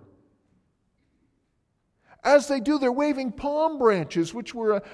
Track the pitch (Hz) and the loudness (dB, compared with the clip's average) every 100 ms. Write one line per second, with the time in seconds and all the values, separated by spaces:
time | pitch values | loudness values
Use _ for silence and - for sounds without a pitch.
0 | - _ _ _ _ _ _ _ _ _ | -20 _ _ _ _ _ _ _ _ _
1 | _ _ _ _ _ _ _ _ _ _ | _ _ _ _ _ _ _ _ _ _
2 | _ _ - 285 226 277 226 302 262 247 | _ _ 4 4 4 -2 0 0 0 0
3 | 294 269 262 - 285 294 320 294 233 190 | 0 -2 -6 -6 -4 0 -2 2 2 2
4 | 147 - 165 233 214 240 220 202 - | 0 -2 -4 -6 -10 -4 -2 -2 -4